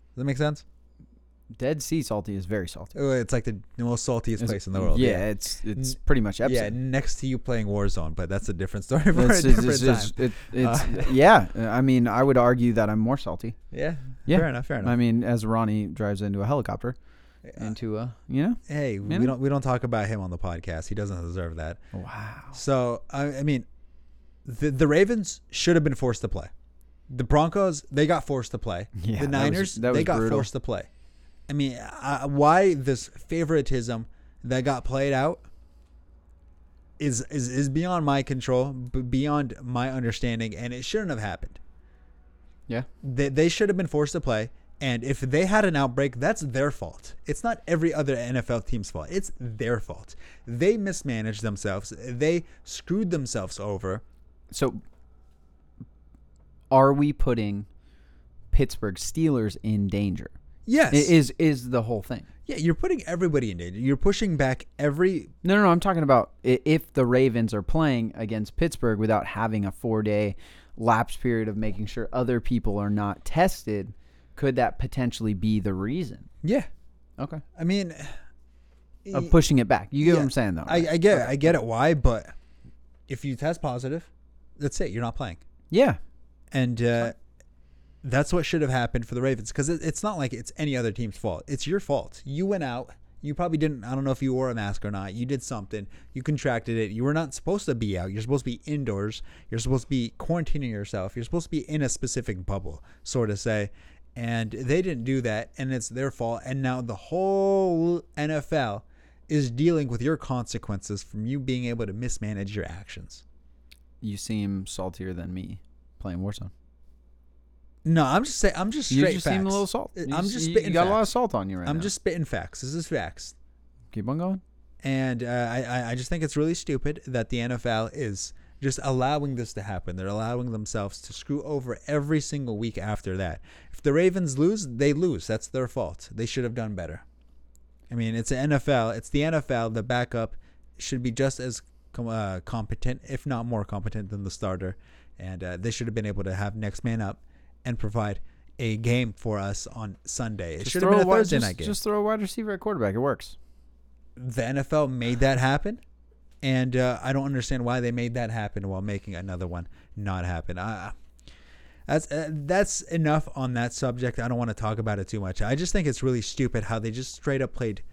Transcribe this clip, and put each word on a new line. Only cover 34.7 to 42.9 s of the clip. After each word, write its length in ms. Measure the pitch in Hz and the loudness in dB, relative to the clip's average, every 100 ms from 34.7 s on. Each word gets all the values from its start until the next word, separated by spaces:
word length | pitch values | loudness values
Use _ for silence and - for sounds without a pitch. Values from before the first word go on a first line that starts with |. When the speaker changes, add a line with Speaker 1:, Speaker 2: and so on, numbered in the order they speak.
| 131 | 0
Speaker 1:
played 300 | - 135 139 | 0 0 2
out 260 | 131 147 180 - - - - - - - - - - - - - - - - | 2 2 -2 -10 -20 -20 -20 -20 -20 -20 -20 -20 -20 -20 -20 -20 -20 -20 -6
is, 240 | 147 120 127 | -2 -2 -4
is, 180 | 147 123 | -4 -2
is 200 | 127 139 | -2 0
beyond 360 | 143 180 180 | 0 0 0
my 180 | 147 139 | 2 0
control, 500 | 135 131 127 127 135 | 0 -4 0 2 0
b-, 300 | 131 123 131 | -4 -6 -4
beyond 520 | 123 131 147 147 135 107 | 0 0 2 0 -2 -6
my 280 | 123 123 131 | -6 -2 -2
understanding, 640 | 131 117 110 123 113 113 98 | -2 -2 -2 -2 -2 -4 -6
and 160 | 120 | -8
it 100 | 123 | -8
shouldn't 260 | - 214 196 | -4 -4 -2
have 100 | 123 | -4
happened. 380 | 107 85 - - - - - - - - - - - - - | -4 -6 -8 -12 -20 -20 -20 -20 -20 -20 -20 -20 -20 -20 -8
Speaker 2:
Yeah. 160 | 117 131 | -6 -6